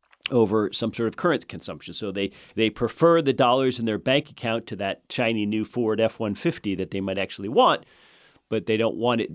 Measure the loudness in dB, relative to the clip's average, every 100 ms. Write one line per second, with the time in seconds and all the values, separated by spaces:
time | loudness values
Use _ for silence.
0 | _ _ -2 2 4 2 0 -2 -6 -2
1 | -4 -2 0 0 -4 -14 -12 -14 -14 -10
2 | -8 -4 -4 -6 -10 0 0 0 -4 2
3 | 4 4 4 2 4 4 2 0 -2 -2
4 | 2 0 0 -6 -4 -4 -6 -6 -6 -6
5 | -8 -2 0 0 0 -2 -2 -2 0 2
6 | 0 0 -4 -2 -4 -4 -4 -4 -4 -4
7 | -4 -4 -6 -6 -2 4 4 4 -4 _
8 | _ _ _ _ _ -4 0 0 0 0
9 | 0 0 -2